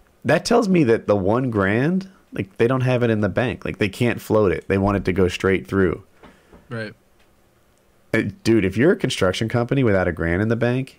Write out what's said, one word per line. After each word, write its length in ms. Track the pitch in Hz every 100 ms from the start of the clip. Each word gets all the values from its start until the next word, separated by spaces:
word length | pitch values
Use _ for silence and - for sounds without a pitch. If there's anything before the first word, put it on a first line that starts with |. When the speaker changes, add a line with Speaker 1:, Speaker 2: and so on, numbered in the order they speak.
| _ _
Speaker 1:
That 220 | 120 165 -
tells 220 | 240 208
me 140 | 180 123
that 200 | 107 -
the 80 | 104
one 340 | 92 117 131
grand, 580 | 104 95 110 143 185 190 _ _
like, 260 | - 101 -
they 100 | 117
don't 140 | 131
have 220 | 127 123
it 60 | 120
in 100 | 110
the 80 | 104
bank. 360 | 85 123 85 -
Like, 120 | 76
they 120 | 101
can't 320 | - 120 -
float 300 | - 107 101
it. 140 | 78 -
They 100 | 98
want 200 | 98 101
it 80 | 95
to 80 |
go 140 | 90 90
straight 400 | - 92 92 -
through. 360 | 98 90 - - _ - _ _ - -
Speaker 2:
Right. 240 | 117 107 - _ _ _ _ _ _ _ _ _ _ _
Speaker 1:
Uh, 100 | 110 98 -
dude, 200 | - 113 95
if 120 | 110
you're 160 | 151
a 20 | 202
construction 520 | 127 - 92 - 113
company 340 | 120 120 139
without 240 | 120 98 90
a 40 |
grand 280 | 85 82 87
in 60 | 110
the 80 | 117
bank, 420 | 120 127 131